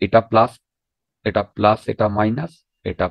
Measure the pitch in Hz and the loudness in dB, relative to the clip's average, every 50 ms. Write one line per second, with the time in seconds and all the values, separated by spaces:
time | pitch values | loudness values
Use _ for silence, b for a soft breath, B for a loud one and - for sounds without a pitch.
0 | 101 98 - 113 107 - 110 110 117 - - - _ _ _ _ _ _ _ _ | -2 2 2 2 2 2 2 0 0 0 -2 -12 _ _ _ _ _ _ _ _
1 | _ _ _ _ - 110 - 107 101 - - - 104 107 110 - - - 107 - | _ _ _ _ -6 -4 -2 -2 -4 -4 -4 0 2 2 2 0 -2 -6 -4 -2
2 | 110 107 101 104 107 110 117 139 160 165 - _ _ _ _ _ - 98 87 - | -2 -2 0 0 -2 -2 -2 -4 -8 -10 -12 _ _ _ _ _ -10 -8 -6 -4
3 | 92 87 | -6 -6